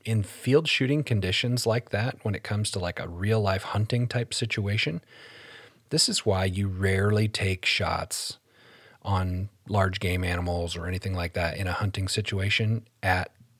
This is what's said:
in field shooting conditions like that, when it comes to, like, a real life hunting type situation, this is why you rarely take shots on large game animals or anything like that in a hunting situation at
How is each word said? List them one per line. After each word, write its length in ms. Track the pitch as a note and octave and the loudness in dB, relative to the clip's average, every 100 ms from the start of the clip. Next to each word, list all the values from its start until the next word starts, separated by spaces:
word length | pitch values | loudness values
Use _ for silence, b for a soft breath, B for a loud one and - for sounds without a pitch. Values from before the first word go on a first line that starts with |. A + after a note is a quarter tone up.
in 180 | A2 A2 | -2 0
field 460 | F#2+ - B2 C#3+ D#3+ | 0 -4 4 4 4
shooting 340 | - C3 D3 | 2 2 2
conditions 640 | - G#2+ F#2+ - B2 B2 A2+ | 2 0 2 0 0 2 2
like 240 | A#2 - | 0 0
that, 280 | G#2 B2 - | -2 -2 -2
when 140 | G#2+ F#2+ | -4 -4
it 80 | |
comes 260 | - G#2 G#2 | -2 -2 -2
to, 80 | G2 | -2
like, 220 | F2 - | -4 -6
a 80 | E2+ | -8
real 320 | E2+ G2+ A2 | -4 2 2
life 240 | G2+ G2 | 2 0
hunting 420 | - G#2+ G#2+ B2 B2 | 0 -2 0 0 0
type 260 | B2+ A#2+ | -2 -2
situation, 720 | - A#2 - G#2 G#2+ D3+ E3 B B B B B B B B _ | -4 -2 0 0 0 0 -4 B B B B B B B B _
this 200 | D#3+ - | 0 2
is 160 | G3+ | 0
why 200 | A2 F#2+ | 2 2
you 240 | F#2+ F#2 G2 | 2 0 -2
rarely 580 | F#2 F#2+ F#2+ G#2 G#2+ G#2+ | 2 2 4 4 4 2
take 400 | - F#2+ F#2 - | 2 0 0 0
shots 720 | - E2+ - - - - - B B B B B B | 0 0 -2 -4 -6 -6 -10 B B B B B B
on 460 | G2+ F#2+ F#2 F2+ G2+ - - | -2 0 0 -2 -4 -10 -2
large 320 | G2+ F#2+ F#2 | 0 2 0
game 240 | F2+ F2+ | 0 0
animals 540 | F2+ F2+ F2 F2 E2+ F2 | 0 0 -2 -2 -4 -4
or 100 | E2+ | -4
anything 280 | F#2 G2 | -4 -4
like 180 | F#2 F2 | -4 -4
that 240 | F2+ E2+ - | -2 -2 -2
in 100 | F#2 | -4
a 60 | |
hunting 340 | F2 G2+ G2 F#2+ | -2 -2 -2 -2
situation 800 | - G2+ G2 G2 - A2 A2+ - _ | -2 -2 -2 0 2 2 0 -4 _
at 300 | - F2+ - - - _ | 0 0 -2 -10 -20 _